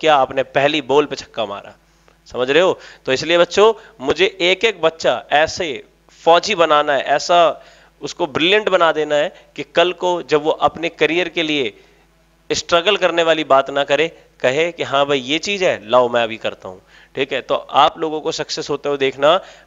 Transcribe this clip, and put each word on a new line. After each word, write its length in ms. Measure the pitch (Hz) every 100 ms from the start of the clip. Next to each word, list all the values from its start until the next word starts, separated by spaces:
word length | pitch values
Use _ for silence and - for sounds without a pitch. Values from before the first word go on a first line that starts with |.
क्या, 160 | 156 147
आपने 260 | 131 135
पहली 400 | 131 143 139 151
बॉल 240 | 123 139 147
पे 100 | 139
छक्का 300 | - - 107
मारा। 300 | 101 95 104 _ _ _ _ _
समझ 240 | 117 127
रहे 120 | 143
हो? 180 | 185 139 - -
तो 80 | -
इसलिए 260 | 131 151 170
बच्चों, 360 | 170 - 220 214 - -
मुझे 380 | 131 151 185 -
एक 240 | 175 185
एक 160 | 226 185
बच्चा 440 | 160 160 170 120 -
ऐसे 560 | 143 156 - 175 117 - _ _ _
फौजी 300 | - 170 170
बनाना 380 | 196 165 147 147
है, 100 | 139
ऐसा 640 | - 147 - 175 160 131 - _ _ _
उसको 240 | 143 - 165
ब्रिलियंट 420 | 135 165 208 -
बना 240 | 185 170
देना 220 | 156 151
है 320 | 147 165 - _ -
कि 60 |
कल 300 | 143 - 175
को 300 | 175 180 175
जब 200 | 139 151
वो 80 | 151
अपने 380 | - 147 156 165
करियर 400 | - 151 165 175
के 140 | 170
लिए 360 | 156 151 117 - _ _ _ _ _ _ -
स्ट्रगल 440 | 147 - 170 170 196
करने 260 | 180 165
वाली 220 | 165 160
बात 260 | 143 135 139
ना 140 | 139
करे, 240 | 143 143 160 - _ _
कहे 320 | 127 135 170
कि 100 | 170
"हाँ 240 | 135 139 143
भाई, 140 | 143
ये 180 | 123 160
चीज़ 260 | 180 202
है, 240 | 180 110 104
लाओ 200 | 123 123
मैं 140 | 120
अभी 140 | 113 110
करता 320 | 110 101 98
हूँ", 140 | 92 _ _ _
ठीक 180 | - 135
है। 80 | 135
तो 120 | 120
आप 440 | 143 - 139 151 -
लोगों 220 | 160 156
को 120 | 151
सक्सेस 380 | 156 151 - 147
होते 180 | 143 147
हुए 100 | 143
देखना 420 | 135 127 143 180 - -